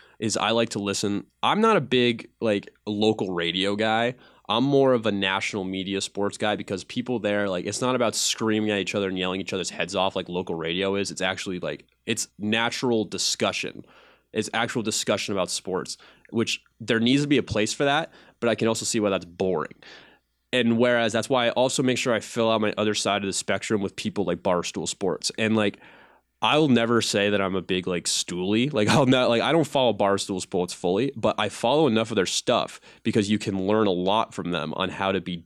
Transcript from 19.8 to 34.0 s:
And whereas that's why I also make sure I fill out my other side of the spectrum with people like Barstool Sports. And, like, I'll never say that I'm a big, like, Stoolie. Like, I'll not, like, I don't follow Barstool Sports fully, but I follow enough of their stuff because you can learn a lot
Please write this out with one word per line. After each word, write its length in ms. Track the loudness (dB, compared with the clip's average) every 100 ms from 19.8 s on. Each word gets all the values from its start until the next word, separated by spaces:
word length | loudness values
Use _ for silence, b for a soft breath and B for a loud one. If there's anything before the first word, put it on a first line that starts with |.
| B B B B _ _ _
And 240 | 0 2 4
whereas 340 | 4 4 2
that's 180 | 0 0
why 180 | 2 2
I 20 |
also 340 | 2 0 2
make 140 | 0 0
sure 160 | 0
I 80 | 0
fill 280 | -2 0 2
out 120 | 2
my 120 | 0 0
other 160 | 0 0
side 260 | 0 0
of 40 | -2
the 60 |
spectrum 480 | -4 -4 -4 -2 -2
with 160 | -2 -4
people 260 | -6 -2
like 140 | -2 -2
Barstool 500 | 0 0 -2 -6 -6
Sports. 420 | -4 -4 -2 -4 -2
And, 200 | 0 2
like, 200 | 0 -2 B B B B _ _
I'll 280 | 0 4 4
never 340 | 4 4 2
say 300 | 2 2 2
that 100 | 2
I'm 140 | 0 -2
a 80 |
big, 240 | -2 -2 -2
like, 160 | -4
Stoolie. 680 | -2 -4 -4 -4 0 2 2
Like, 160 | 0 2
I'll 180 | 4 4
not, 200 | 4 4
like, 140 | 2
I 100 | 2
don't 140 | 2 2
follow 260 | 2 2
Barstool 480 | 2 2 2 0 -6
Sports 320 | -4 -2 -4
fully, 400 | -2 0 0 0 -2
but 180 | -2 0
I 100 | -2
follow 380 | -2 0 4 4
enough 240 | 2 2
of 40 | 0
their 120 | 0
stuff 520 | 0 0 0 0 -8 B B
because 260 | 0 2 2
you 100 | 0
can 260 | 0 -2 0
learn 220 | 2 2
a 40 |
lot 440 | 2